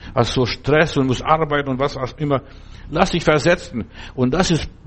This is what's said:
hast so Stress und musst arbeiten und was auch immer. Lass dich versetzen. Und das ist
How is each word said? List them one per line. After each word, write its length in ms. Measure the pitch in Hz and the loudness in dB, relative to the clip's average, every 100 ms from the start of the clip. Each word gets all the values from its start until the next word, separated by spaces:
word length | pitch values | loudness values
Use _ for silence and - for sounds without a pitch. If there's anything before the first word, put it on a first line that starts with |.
| - | -2
hast 200 | - 117 | 0 2
so 100 | 135 | 2
Stress 540 | 120 - - 151 160 143 | 0 0 2 4 4 2
und 80 | 131 | 0
musst 180 | 127 | 0
arbeiten 460 | - 160 151 147 135 | 2 2 2 0 -2
und 80 | 127 | -2
was 180 | 139 131 | -2 -2
auch 220 | 127 - | -8 -4
immer. 240 | 151 135 - - - - - | 0 0 -2 -16 -18 -18 -6
Lass 200 | 151 185 | -2 -2
dich 140 | 170 | 0
versetzen. 640 | 160 151 160 185 - 120 95 - - | 2 2 2 0 -2 -10 -10 -12 -12
Und 180 | 131 127 | -2 0
das 160 | 165 180 | 2 2
ist 200 | 156 - - | 0 -2 -12